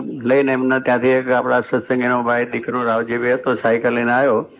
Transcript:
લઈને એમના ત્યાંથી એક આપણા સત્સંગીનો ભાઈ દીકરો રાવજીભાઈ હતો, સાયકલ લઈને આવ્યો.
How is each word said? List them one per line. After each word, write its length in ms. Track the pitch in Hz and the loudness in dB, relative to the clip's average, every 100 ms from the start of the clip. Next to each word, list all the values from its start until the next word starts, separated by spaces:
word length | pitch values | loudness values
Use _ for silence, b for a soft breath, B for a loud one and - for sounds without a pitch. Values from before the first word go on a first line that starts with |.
| 131 147 120 | -4 -6 2
લઈને 260 | 135 135 | 2 2
એમના 260 | 131 127 131 | 0 0 0
ત્યાંથી 300 | 131 123 127 | 2 2 2
એક 220 | 131 127 | 2 2
આપણા 300 | 123 123 123 | 0 2 0
સત્સંગીનો 600 | 120 127 117 127 123 123 | 0 -4 -2 -2 0 0
ભાઈ 220 | 120 120 | 0 0
દીકરો 400 | 120 120 117 123 | -2 -4 -6 -4
રાવજીભાઈ 480 | 120 113 117 120 123 | -2 -2 -2 -2 0
હતો, 220 | 127 131 | 0 0
સાયકલ 400 | 120 117 117 120 | -2 0 0 0
લઈને 180 | 120 120 | 0 0
આવ્યો. 340 | 123 139 113 - b | 2 2 0 -2 b